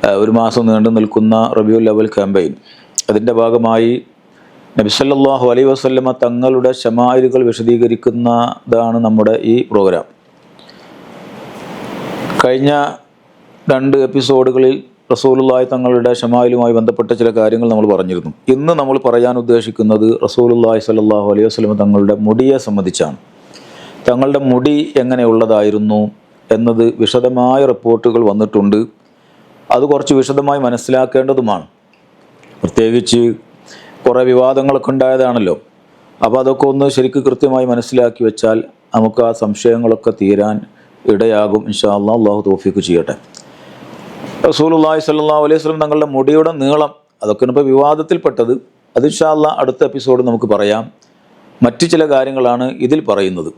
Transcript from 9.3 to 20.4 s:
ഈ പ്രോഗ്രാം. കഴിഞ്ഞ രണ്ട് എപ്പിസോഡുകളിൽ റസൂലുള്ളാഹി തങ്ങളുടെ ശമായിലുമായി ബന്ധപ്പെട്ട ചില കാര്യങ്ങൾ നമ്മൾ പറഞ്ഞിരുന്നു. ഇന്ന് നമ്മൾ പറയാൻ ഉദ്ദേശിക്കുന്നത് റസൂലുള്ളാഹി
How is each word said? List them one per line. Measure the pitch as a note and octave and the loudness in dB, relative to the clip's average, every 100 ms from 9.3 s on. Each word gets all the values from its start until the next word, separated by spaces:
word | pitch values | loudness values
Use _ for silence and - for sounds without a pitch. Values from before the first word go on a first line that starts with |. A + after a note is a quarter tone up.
| A2 | 0
ഈ | A2 A#2 B2 | 0 0 0
പ്രോഗ്രാം. | G#2+ F#2+ F2 - _ _ _ _ - - - - - - - - - - - - - - - - - - - | 0 0 0 -6 _ _ _ _ -20 -20 -20 -20 -20 -20 -20 -20 -20 -20 -18 -18 -16 -14 -12 -12 -10 -8 -4
കഴിഞ്ഞ | B2 B2+ C#3 D3 C#3+ - _ _ _ _ _ - - | -2 0 0 0 -4 -8 _ _ _ _ _ -14 -2
രണ്ട് | C3 C3+ C#3 | 0 2 0
എപ്പിസോഡുകളിൽ | C3 C#3 B2+ C3+ C3 B2+ C3 C3+ - _ _ | 0 -2 2 2 2 2 2 0 -8 _ _
റസൂലുള്ളാഹി | A#2+ C3+ C3 C3 B2+ | -2 2 2 2 2
തങ്ങളുടെ | B2+ B2+ B2+ B2 A#2+ | 0 -2 0 0 0
ശമായിലുമായി | A#2+ A#2 A#2+ B2 B2 A#2+ | -2 0 2 2 2 2
ബന്ധപ്പെട്ട | A2+ A2+ - A2 | 2 0 -2 -2
ചില | A2+ A#2 | 0 0
കാര്യങ്ങൾ | A2 A2 A2+ A#2 | 2 0 0 0
നമ്മൾ | A2 G#2+ F#2+ | 0 2 0
പറഞ്ഞിരുന്നു. | F#2 F2+ D#2 - - | -2 -6 -8 -12 -2
ഇന്ന് | C3 D3+ | 0 2
നമ്മൾ | E3 C3+ C3+ | -2 0 -2
പറയാൻ | C3 A#2+ B2 B2 | 0 0 0 -2
ഉദ്ദേശിക്കുന്നത് | A#2 A#2 A2+ A2 A2 A2 A2 A2+ | 0 0 0 -4 0 2 2 0
റസൂലുള്ളാഹി | G#2+ - | -2 0